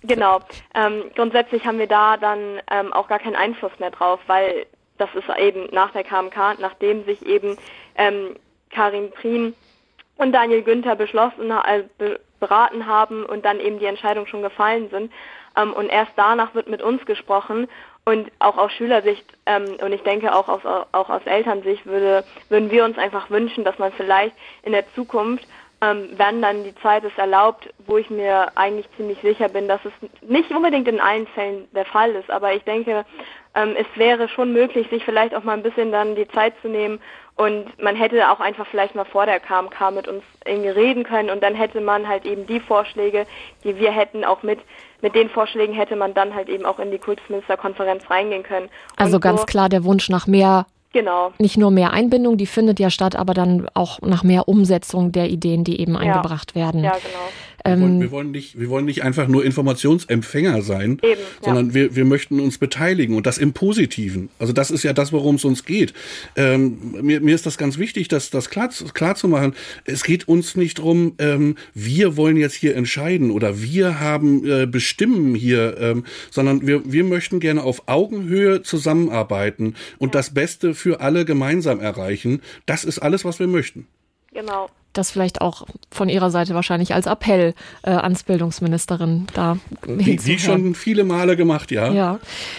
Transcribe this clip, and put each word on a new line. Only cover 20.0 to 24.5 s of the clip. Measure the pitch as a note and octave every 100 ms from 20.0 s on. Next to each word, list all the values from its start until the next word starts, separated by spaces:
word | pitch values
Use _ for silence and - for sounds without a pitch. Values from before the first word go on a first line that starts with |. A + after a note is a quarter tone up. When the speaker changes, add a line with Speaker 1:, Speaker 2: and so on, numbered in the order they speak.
Speaker 1:
denke | G3+ G3+ G#3+
auch | F#3 G3
aus, | G3 - F#3 -
auch | F#3+ F#3+
aus | F#3+
Elternsicht | - G3+ A3+ G3+ F#3+ G3+ -
würde, | G3 G3 G3 F#3+ - -
würden | G#3+ G#3+
wir | A3+
uns | A3+ A3+
einfach | G3 G3+ -
wünschen, | G#3 A#3 A#3
dass | G3+ F#3+
man | G3
vielleicht | G3 F#3+ F#3+ G#3+ - -